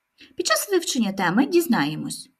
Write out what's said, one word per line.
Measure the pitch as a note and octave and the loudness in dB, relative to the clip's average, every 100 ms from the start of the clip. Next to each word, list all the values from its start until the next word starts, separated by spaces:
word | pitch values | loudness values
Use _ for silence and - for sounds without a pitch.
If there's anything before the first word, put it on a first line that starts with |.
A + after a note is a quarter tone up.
| _ _ - - | _ _ -14 -6
Під | F4+ | -2
час | D#5+ - | -2 0
вивчення | F#4+ E4+ C4+ G3+ | -2 0 -2 -2
теми | G3 F3 F#3+ - | 0 0 2 2
дізнаємось | F4 E4+ G3 C#3+ D#3 D3 - - _ | 2 2 2 0 -4 -8 -10 -14 _